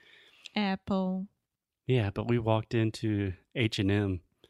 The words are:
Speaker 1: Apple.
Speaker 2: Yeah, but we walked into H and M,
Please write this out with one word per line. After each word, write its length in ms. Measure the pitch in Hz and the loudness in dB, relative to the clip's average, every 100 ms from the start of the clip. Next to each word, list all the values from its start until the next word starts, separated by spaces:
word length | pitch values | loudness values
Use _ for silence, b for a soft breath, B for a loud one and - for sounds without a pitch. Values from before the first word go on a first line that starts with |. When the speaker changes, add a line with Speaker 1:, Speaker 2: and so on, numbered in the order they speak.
| B B B B B 214 | B B B B B -4
Speaker 1:
Apple. 720 | 196 190 - 190 185 190 196 _ _ _ _ _ - | -2 -4 -2 -2 0 -4 -8 _ _ _ _ _ 0
Speaker 2:
Yeah, 220 | 127 98 | 2 2
but 160 | 107 113 | -2 0
we 100 | 120 | 0
walked 360 | 113 110 - | 2 0 0
into 600 | 117 110 - 110 101 98 90 _ 135 | 0 0 -2 -2 0 -2 -6 _ -2
H 240 | 113 - | 0 2
and 100 | 95 | 2
M, 300 | 101 101 90 - _ | 2 0 -4 -8 _